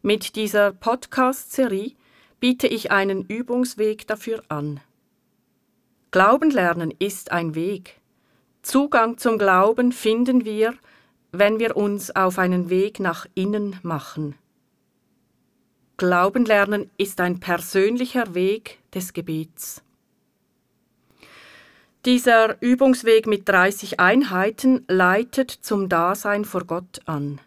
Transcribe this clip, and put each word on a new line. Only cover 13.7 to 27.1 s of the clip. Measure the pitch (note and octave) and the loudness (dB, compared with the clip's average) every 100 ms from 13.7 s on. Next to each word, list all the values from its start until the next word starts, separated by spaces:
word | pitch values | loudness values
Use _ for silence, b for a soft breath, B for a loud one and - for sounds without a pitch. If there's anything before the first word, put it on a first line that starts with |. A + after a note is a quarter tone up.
| F#3 | -8
machen. | F3 D3+ - D#3 D3 C#3+ _ _ _ _ _ _ _ _ _ _ _ _ _ _ _ - | -8 -8 -8 -10 -10 -10 _ _ _ _ _ _ _ _ _ _ _ _ _ _ _ -4
Glauben | F#3 F3+ F#3+ B3 | 0 2 2 0
lernen | A#3 G#3 G3+ G#3 G#3 - | 2 2 2 -2 -6 -6
ist | G3 - | -6 -2
ein | F3+ F3+ | -2 -4
persönlicher | F3+ E3+ E3+ G3 G3+ A#3+ B3 B3+ G#3+ | -4 -4 -2 0 2 0 -2 -4 -4
Weg | F3+ F#3 A3 - - _ | -2 -2 -2 -8 -20 _
des | F#3+ F#3 | -10 -8
Gebets. | - E3+ D#3+ D#3+ - - - _ _ _ _ _ _ _ _ _ _ _ _ _ b b b b b b b b _ | -10 -6 -8 -8 -14 -16 -16 _ _ _ _ _ _ _ _ _ _ _ _ _ b b b b b b b b _
Dieser | B3+ B3 B3 A3+ A3 - | 0 2 6 4 4 0
Übungsweg | A#3+ B3+ C4+ B3 A3+ A3 A3 | 0 4 4 4 4 4 4
mit | G3+ G3+ | -2 2
dreißig | F#3+ F#3+ G3+ - - | 4 4 0 -8 2
Einheiten | F3+ B3 B3+ F#3 G3+ A3 C4 B3+ - | 4 4 2 0 -2 0 2 2 0
leitet | F#3 F3+ G3 B3 - C4 | 2 4 2 0 -4 -4
zum | - - G3+ F#3+ | -6 -6 -4 0
Dasein | E3+ E3+ G3 G#3 G#3 | 0 0 -2 -2 -4
vor | G#3 F#3 | -4 -6
Gott | F3+ E3+ F3+ - | -6 -8 -8 -16
an. | - | -8